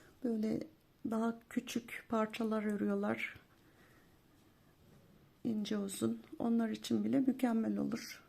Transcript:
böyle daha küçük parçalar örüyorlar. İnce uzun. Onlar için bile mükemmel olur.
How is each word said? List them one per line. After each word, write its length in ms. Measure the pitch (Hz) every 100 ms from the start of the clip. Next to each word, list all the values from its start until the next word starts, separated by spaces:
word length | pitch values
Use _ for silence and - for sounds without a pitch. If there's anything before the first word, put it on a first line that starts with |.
| - -
böyle 440 | 247 220 214 220 - - _ _ 254
daha 300 | 220 226 226 -
küçük 560 | - - 233 - - -
parçalar 540 | 226 220 220 226 220
örüyorlar. 760 | 214 208 208 202 202 226 - - - - - - - - - - _ - - - - - - - - - - -
İnce 340 | - 220 208 -
uzun. 440 | 196 196 226 226 - -
Onlar 300 | 233 233 226
için 360 | 220 - 226 208
bile 140 | 262
mükemmel 580 | 269 254 247 226 220 202
olur. 460 | - - - -